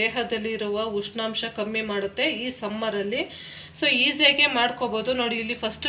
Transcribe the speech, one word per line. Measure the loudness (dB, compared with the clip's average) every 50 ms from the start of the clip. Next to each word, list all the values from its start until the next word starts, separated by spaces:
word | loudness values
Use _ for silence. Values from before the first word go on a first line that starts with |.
| 0
ದೇಹದಲ್ಲಿ | 2 2 0 -2 0 -2 -2 -2 -2 -2 -2
ಇರುವ | -2 -2 0 0 0 0 -2 -2 -4
ಉಷ್ಣಾಂಶ | -4 -4 -4 -4 -2 -2 -2 -4 -4 -4 -4
ಕಮ್ಮಿ | -4 -2 -2 -2 -2 0 -2
ಮಾಡುತ್ತೆ | -2 -2 -2 0 0 0 0 0 0 -4
ಈ | -4 -4 -4 -4
ಸಮ್ಮರಲ್ಲಿ. | -4 -4 -2 -2 0 0 0 -2 0 0 -2 -2 -4 -6 -12 -14 -14 -14 -14 -16 -14 -4 0
So | 2 2 4 4 4
ಈಸಿಯಾಗೆ | 2 4 6 6 6 6 6 4 4 6 4
ಮಾಡ್ಕೋಬೋದು. | 2 2 2 0 -2 0 0 -2 0 0 0 0
ನೋಡಿ, | 0 0 0 -2 -2
ಇಲ್ಲಿ | -4 -4 -4 -2
ಫಸ್ಟ್ | -2 -2 -2 -2